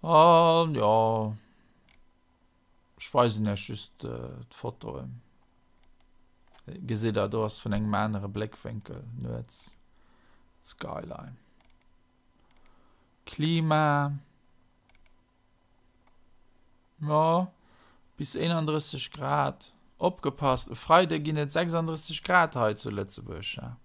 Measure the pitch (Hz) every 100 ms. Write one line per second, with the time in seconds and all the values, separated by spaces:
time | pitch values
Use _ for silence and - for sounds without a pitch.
0 | 165 160 165 165 165 165 165 139 107 110
1 | 110 113 110 110 _ _ _ _ _ _
2 | _ _ _ _ _ _ _ _ _ _
3 | - 135 120 107 107 101 - 107 - _
4 | 113 120 120 127 120 - 120 - - 67
5 | - 123 _ _ _ _ _ _ _ _
6 | _ _ _ _ _ - - - 120 113
7 | 113 110 101 110 110 - - 104 107 101
8 | 107 104 98 104 110 - - 110 - -
9 | 120 117 - 58 - - - - _ _
10 | _ _ _ _ _ _ - - - 76
11 | - - - 123 _ _ _ _ _ _
12 | _ _ _ _ _ _ - - _ _
13 | _ _ - - 156 165 160 151 151 143
14 | 143 143 - _ _ _ _ _ _ _
15 | _ _ _ _ _ _ _ _ _ _
16 | _ _ _ - _ _ _ _ _ _
17 | 151 151 160 170 180 _ _ _ _ _
18 | _ - 147 - 165 170 156 151 147 135
19 | - 147 135 147 139 - - _ _ _
20 | 180 180 151 127 143 127 - 117 - 165
21 | 180 160 151 156 147 165 170 165 165 160
22 | - 151 - 180 165 131 110 107 110 101
23 | 98 - - 82 95 - 120 120